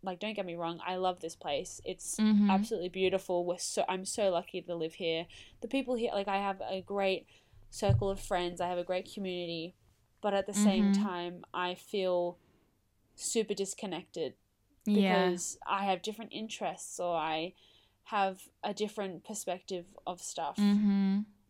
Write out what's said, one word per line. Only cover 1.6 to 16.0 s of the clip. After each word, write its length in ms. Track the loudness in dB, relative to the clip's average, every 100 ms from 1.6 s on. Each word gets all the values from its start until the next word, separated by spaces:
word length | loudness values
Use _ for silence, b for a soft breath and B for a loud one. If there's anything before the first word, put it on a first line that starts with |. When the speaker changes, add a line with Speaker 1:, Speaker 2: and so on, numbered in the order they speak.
| -4 -10
Speaker 1:
It's 360 | -10 -8 -8 0
Speaker 2:
Mm-hmm. 260 | 4 6 6
Speaker 1:
absolutely 400 | 4 2 -2 -4
beautiful. 560 | 2 2 2 0 0
We're 140 | 0 -2
so, 260 | -2 -2 0
I'm 160 | -2 -4
so 240 | 0 2
lucky 320 | 2 -2 -10
to 120 | -6
live 200 | -4 -4
here. 320 | -2 0 0 -4 B B B
The 80 | -2
people 260 | -2 0
here, 160 | 0 0
like, 120 | 0 0
I 120 | 0
have 220 | 0 -4
a 180 | -4 -6
great 460 | -4 0 2 2 -2 b b b -18
circle 380 | -2 4 4 4
of 80 | -2
friends. 420 | -2 -2 -2 -2
I 60 | -2
have 100 | -2
a 60 |
great 280 | -2 -4 -4
community. 600 | -6 -4 -4 -4 -6 -8 -12 _ _ _ _
But 100 | 0
at 120 | 0 0
the 80 |
same 360 | 2 4 6 6
Speaker 2:
Mm-hmm. 0 |
Speaker 1:
time, 540 | 4 2 0 -4 -8 -8
I 220 | -2 -2
feel 640 | -4 -4 0 2 2 2 -4 _ _ _ _ _ _ _
super 380 | -10 -2 0 0
disconnected 800 | -2 -4 -4 -6 -6 -8 -4 -4 -6 _ _ _ _ 2
Speaker 2:
Yeah. 80 |
Speaker 1:
because 640 | 4 6 6 4 2 -4 -8 -4
I 180 | -2
have 160 | 0 0